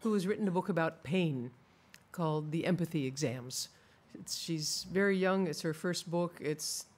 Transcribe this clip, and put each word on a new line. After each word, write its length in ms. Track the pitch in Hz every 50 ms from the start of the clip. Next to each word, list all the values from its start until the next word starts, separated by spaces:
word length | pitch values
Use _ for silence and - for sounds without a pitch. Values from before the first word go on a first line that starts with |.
who 120 | - 226 208
has 120 | 202 175
written 220 | 185 208 - 220 190
a 40 |
book 180 | 170 185 185 -
about 340 | 170 165 165 160 - - -
pain 480 | 127 165 185 175 160 139 127 117 127 - - - _ _ _ _ _ - - - _ -
called 380 | - 170 156 151 156 151 151
The 140 | 151 170 -
Empathy 400 | 170 180 151 170 160 - 156 135
Exams. 640 | 131 135 139 151 127 120 131 120 127 - - - - - - - - - _ _ - - -
It's, 200 | 180 - - -
she's 480 | - - 165 156 151 147 - - - 185 170
very 240 | 190 202 202 196 185
young. 280 | 185 185 190 190 190 165
It's 140 | 151 -
her 120 | - 165 156
first 360 | - - 185 175 - - 175
book. 280 | 160 175 175 170 170 -
It's 460 | - 143 151 151 - - - - - - -